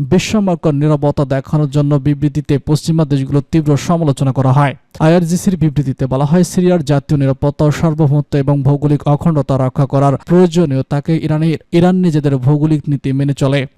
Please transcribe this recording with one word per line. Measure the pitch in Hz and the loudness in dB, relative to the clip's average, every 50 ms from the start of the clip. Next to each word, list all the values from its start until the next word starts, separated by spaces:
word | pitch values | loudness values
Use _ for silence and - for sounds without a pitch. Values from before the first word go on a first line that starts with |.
বিস্ময়কর | 143 127 175 185 - - - 214 202 185 175 156 - 165 143 | -4 0 0 0 0 0 -2 -2 0 0 -2 -2 -2 -2 0
নীরবতা | 139 147 151 151 143 147 143 143 - 147 | 0 0 0 0 0 0 -2 -2 -2 -2
দেখানোর | 127 135 135 - - - 151 151 139 | -2 -2 -4 -4 -2 -2 -2 -2 0
জন্য | 127 147 143 143 147 | 0 0 0 2 0
বিবৃতিতে | 139 131 147 147 139 147 147 135 151 143 - 147 135 | 0 0 0 -2 0 -2 -2 -2 -4 -2 -2 -2 -2
পশ্চিমা | - - 156 - - - 160 160 156 | 0 0 -2 -2 0 -2 -2 0 0
দেশগুলো | 135 147 135 135 135 139 143 - - | 0 -2 -2 -2 -2 -2 -4 -2 -2
তীব্র | - 165 151 147 147 | -2 -2 0 0 0
সমালোচনা | 135 - - 175 170 160 147 131 - 143 135 | 0 0 -2 -2 0 0 -2 -2 0 -2 -2
করা | 117 139 131 131 | 0 0 0 2
হয়। | 127 147 143 135 131 - _ _ - - | 2 2 2 0 -2 -8 _ _ -6 -2
আইআরজিসির | 156 160 170 180 175 160 180 180 - 202 185 | 2 2 2 2 2 0 -2 -2 -2 -2 -2
বিবৃতিতে | 156 156 156 131 147 135 135 123 - 139 | 0 -2 -2 -2 -2 -2 -2 -4 -4 -4
বলা | 131 139 131 143 | -4 -2 -2 0
হয়, | 139 165 180 175 | 2 2 2 2
সিরিয়ার | - - 190 180 180 175 175 139 | 0 0 0 0 2 2 0 0
জাতীয় | 135 147 139 - - 156 139 | 0 -2 -2 0 0 0 0
নিরাপত্তা | 139 135 131 - - 143 139 - - | 0 0 -2 -2 -2 -2 -2 0 0
ও | - | 0
সার্বভৌমত্ব | 135 - 175 165 151 156 160 135 147 147 - - - 143 | 0 0 0 0 0 2 2 2 2 0 0 0 -2 -2
এবং | 135 139 143 143 | 0 0 0 0
ভৌগোলিক | 127 139 143 143 143 147 147 135 - 147 | 0 -2 -2 -2 0 0 0 0 0 0
অখণ্ডতা | 147 - - 170 160 147 135 - 139 131 | 0 0 0 0 0 0 0 0 0 0
রক্ষা | 131 127 - - 139 | -2 -2 -2 -2 -2
করার | - 143 135 139 139 135 | 0 0 0 2 2 0
প্রয়োজনীয়তাকে | - - - 170 180 185 170 160 175 170 143 131 131 131 - 147 143 - - 160 | -2 -2 2 2 4 4 4 2 0 0 0 0 -2 -2 -2 -4 -4 -2 -2 -2
ইরানের, | 160 - 151 156 151 160 165 151 - - _ | -2 -2 -2 -2 0 0 -2 -2 -4 -4 _
ইরান | - 170 170 180 185 | 0 2 4 4 2
নিজেদের | 185 180 175 151 156 139 147 139 | 2 2 0 0 0 0 0 0
ভৌগোলিক | 131 123 135 151 147 151 156 156 143 - 151 | 0 2 2 2 2 2 0 0 0 -2 -2
নীতি | 143 135 - 139 | -4 -4 -2 -2
মেনে | 135 135 139 143 135 | -2 -2 -2 -2 -2
চলে। | - 147 135 139 143 127 - _ | -2 0 0 0 -2 -2 -6 _